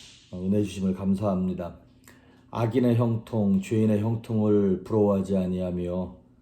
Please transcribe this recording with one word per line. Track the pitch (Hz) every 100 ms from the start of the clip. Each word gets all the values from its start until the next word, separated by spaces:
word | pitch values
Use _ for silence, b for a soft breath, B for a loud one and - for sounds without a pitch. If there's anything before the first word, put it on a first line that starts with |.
| B B -
어, | 90
은혜 | 92 104
주심을 | 101 95 95
감사합니다. | 92 98 95 104 92 92 85 85 80 - B B B B B B
악인의 | - 117 127 123 117
형통, | 120 113 - 117 101 95
죄인의 | 95 113 110 104
형통을 | 107 110 - 110 107 104 98 90
부러워하지 | - 113 104 98 92 98
아니하며 | 92 90 92 90 87 90 90 - _ b